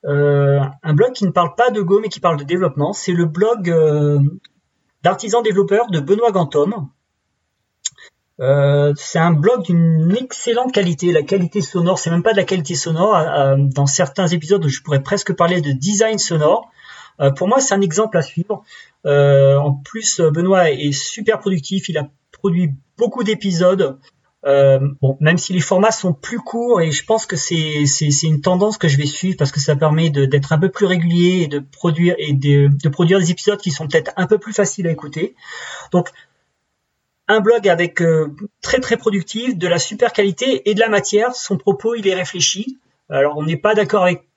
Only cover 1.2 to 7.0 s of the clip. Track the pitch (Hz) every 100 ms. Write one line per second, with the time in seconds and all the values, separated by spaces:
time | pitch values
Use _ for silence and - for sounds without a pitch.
1.2 | 190 160 170 - 240 214 180 196 220 -
2.2 | 175 156 143 180 180 143 147 208 - 170
3.2 | 165 156 214 233 175 165 156 147 147 143
4.2 | 139 180 _ _ _ _ _ _ 170 190
5.2 | 220 233 220 190 196 202 233 165 139 208
6.2 | 233 190 160 151 151 220 139 _